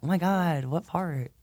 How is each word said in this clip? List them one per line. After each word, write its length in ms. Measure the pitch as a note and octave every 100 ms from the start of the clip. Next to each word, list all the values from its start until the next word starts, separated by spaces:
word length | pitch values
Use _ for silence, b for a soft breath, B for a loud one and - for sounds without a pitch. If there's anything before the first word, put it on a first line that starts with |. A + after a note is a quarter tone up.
Oh 40 | C#3
my 120 | F#3
God, 460 | E3+ G3 F3 D3+ C3
what 200 | D3+ G#3+
part? 460 | F#3 F#3 C#3+ B2 _